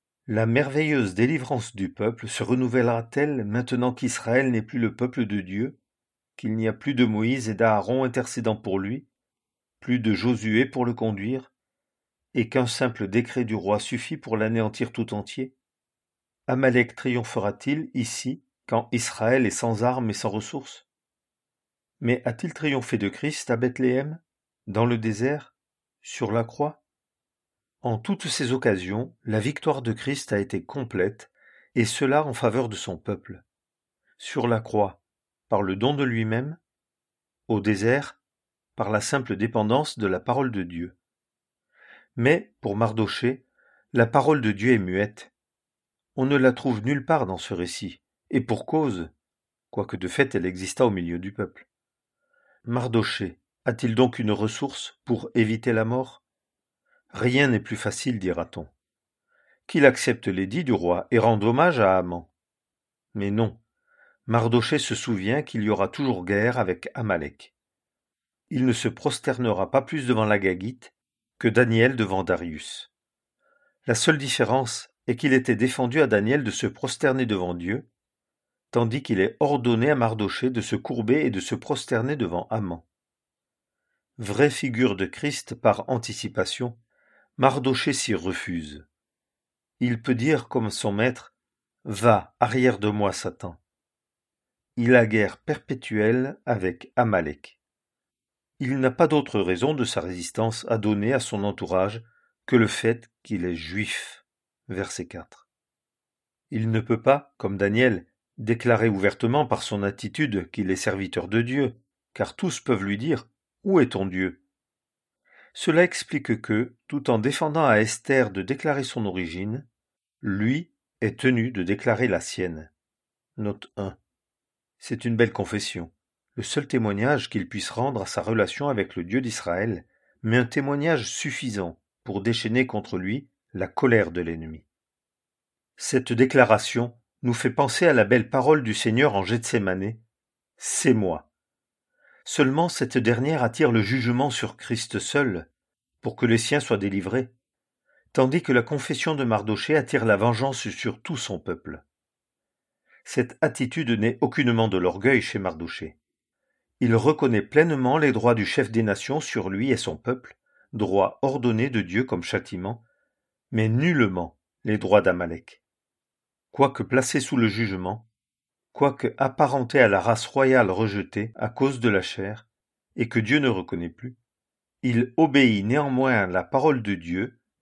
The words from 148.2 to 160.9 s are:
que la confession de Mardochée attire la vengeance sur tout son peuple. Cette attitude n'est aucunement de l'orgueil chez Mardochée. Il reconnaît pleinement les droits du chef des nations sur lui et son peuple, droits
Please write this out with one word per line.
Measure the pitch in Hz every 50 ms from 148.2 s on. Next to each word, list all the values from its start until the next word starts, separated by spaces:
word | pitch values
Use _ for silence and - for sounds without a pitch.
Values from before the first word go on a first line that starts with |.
| 131 131 147 175
que | - -
la | 127 123
confession | 117 - 151 135 - - 147 - - 165 156
de | 139 131
Mardochée | 117 110 101 101 110 107 101 - - 156
attire | 151 117 - 139 123 113
la | 110 104
vengeance | 95 110 120 117 107 135 139 135 - - 107
sur | 85 - - 110 113 -
tout | - - 156
son | 120 - - 95 82
peuple. | - 98 80 - - 76 73 73 _ _ _ _ _ _ _ _ _ _ _ _ _ _ _ _ _ _ _ _ _ _ _ _ _
Cette | - - 131 117 120 - -
attitude | 160 123 117 - 127 127 - 165 147 117
n'est | 117 101 110 123 - -
aucunement | 143 - - 156 135 120 117 113 113 107
de | 95 92
l'orgueil | 87 90 82 98 104 131 135 110
chez | - - - 101
Mardochée. | 95 90 80 80 85 82 - - 78 76 - _ _ _ _ _ _ _ _ _ _ _ _ _ _ _ _ -
Il | 127 113 113
reconnaît | 110 110 147 151 - 147 123 113 104
pleinement | 101 - - 147 170 170 151 131 127 127 143 160
les | 151 139
droits | 123 107 110 123 120
du | 110 101
chef | - - 139 123 104
des | 113 113
nations | 110 107 98 - - - 139 156
sur | - - - 113 90 95
lui | 95 101 123 139
et | 117
son | - - 92 78
peuple, | - - 123 127 127 - - - _ _ _ _ _ _ _
droits | - 110 104 90